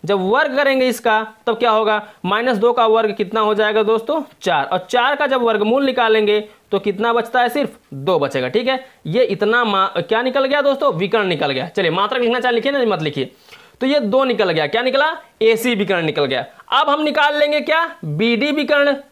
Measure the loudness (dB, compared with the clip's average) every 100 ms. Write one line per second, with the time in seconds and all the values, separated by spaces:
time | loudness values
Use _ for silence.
0 | 0 0 2 2 0 0 0 2 0 0
1 | 0 0 -2 -8 -6 0 2 2 2 -2
2 | -6 -10 -4 -2 0 2 2 2 2 2
3 | 0 -2 -4 0 0 2 2 2 2 0
4 | 0 -4 -4 _ -2 0 0 -4 -2 0
5 | 0 0 0 0 0 0 2 2 0 0
6 | 2 2 2 0 -4 -20 _ -4 -2 -2
7 | 0 0 0 0 0 0 -4 -8 _ -8
8 | -2 0 0 -2 -2 -2 -2 -4 -8 _
9 | -4 0 0 0 0 2 2 0 0 -2
10 | -2 0 0 0 0 2 0 2 0 0
11 | 0 0 0 0 -2 -2 -4 -2 -2 0
12 | -2 0 0 0 0 0 0 0 0 0
13 | -2 -4 -8 _ -20 -20 -20 _ 0 0
14 | 2 0 2 0 0 0 0 0 0 0
15 | 0 -2 -14 _ 2 2 0 -2 0 0
16 | 0 -2 -2 -2 -6 -16 -2 0 2 0
17 | 0 2 0 2 0 0 0 0 -2 -6
18 | -8 -2 0 0 0 -2 0 2 2 0
19 | -8